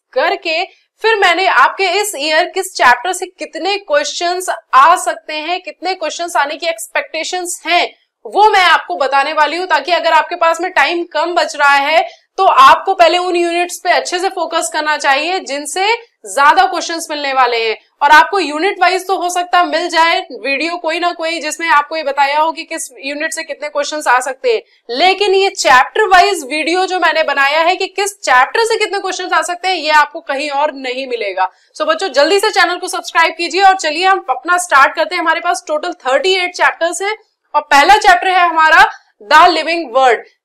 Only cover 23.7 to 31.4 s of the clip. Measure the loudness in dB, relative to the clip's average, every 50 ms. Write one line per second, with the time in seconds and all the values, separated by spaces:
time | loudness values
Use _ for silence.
23.7 | -6 -6 -6 -4 -6 -4 0 0 0 0 0 -4 -8 -4 -2 -2 -2 -2 -4 _
24.7 | _ _ _ -10 -4 0 0 0 0 0 0 0 2 2 0 0 -2 -2 0 2
25.7 | 4 4 2 2 0 -2 0 4 4 4 4 4 0 -4 -6 -6 -6 -4 -4 -2
26.7 | -2 -2 -2 -2 -2 0 0 0 0 0 0 0 0 0 0 0 2 0 0 0
27.7 | 0 -2 -4 -6 -6 -6 -6 -6 -6 -6 -2 0 2 2 2 2 0 0 0 0
28.7 | 0 -2 -2 -2 -4 -4 -6 -6 -6 -8 -6 -2 -2 -2 -2 -2 -6 -6 -4 -4
29.7 | -2 -2 -2 2 2 2 2 2 -2 -10 -10 -8 -6 -6 -6 -4 -2 -2 -2 -2
30.7 | -4 -6 -8 -8 -8 -8 -8 -6 -6 -6 -6 -4 -2 -2